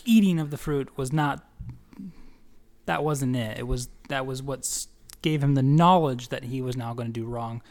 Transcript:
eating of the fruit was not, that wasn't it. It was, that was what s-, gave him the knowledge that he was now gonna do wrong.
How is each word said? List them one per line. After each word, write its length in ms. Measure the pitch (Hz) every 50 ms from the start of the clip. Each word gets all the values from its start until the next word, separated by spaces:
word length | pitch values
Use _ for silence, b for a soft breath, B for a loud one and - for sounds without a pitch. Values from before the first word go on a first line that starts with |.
| -
eating 340 | 233 226 226 202 185 175 160
of 100 | 156 147
the 60 | 151
fruit 400 | - - 156 147 139 135 - -
was 160 | - 135 127
not, 320 | 151 156 147 143 - - - _ _ - - 120 - - - _ - 196 196 180 B B B B B B B B B - - _ _ _ _
that 160 | 180 165 151
wasn't 340 | 143 156 147 135 139 127 127
it. 220 | 123 113 110 107 -
It 80 | 120
was, 220 | 123 127 123 123 - - - - -
that 180 | 143 135 131
was 160 | 135 131 131
what 180 | 135 139 131 127
s-, 280 | - - - - - - - _ - - - -
gave 200 | - 160 156 147
him 120 | 139 139 139
the 80 | 135
knowledge 680 | 131 135 147 160 170 180 185 175 160 139 127 123 123 -
that 160 | 139 - -
he 160 | 117 131 131
was 160 | 127 127 123
now 180 | 127 117 117 117
gonna 160 | 123 117 117
do 140 | 113 117 113
wrong. 380 | 117 120 117 117 113 117 117 - -